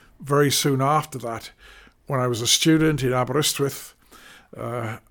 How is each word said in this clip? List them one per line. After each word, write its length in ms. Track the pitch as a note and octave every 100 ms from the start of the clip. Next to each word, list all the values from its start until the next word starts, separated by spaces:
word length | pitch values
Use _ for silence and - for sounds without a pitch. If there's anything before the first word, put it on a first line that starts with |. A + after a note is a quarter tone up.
| - -
very 300 | C3+ C#3+ C#3+
soon 300 | - D3 C3+
after 360 | C3+ D3+ D3+ C3
that, 320 | A#2 A2+ - - - - - _ -
when 140 | C3+
I 60 | B2+
was 160 | A#2
a 40 | A#2+
student 560 | - D#3+ D#3+ D#3 D3
in 100 | B2+
Aberystwyth, 840 | B2+ B2+ C3+ D3 - C#3 - - - _ - - - _ -
uh, 420 | A#2 A#2+ A2+ A#2 _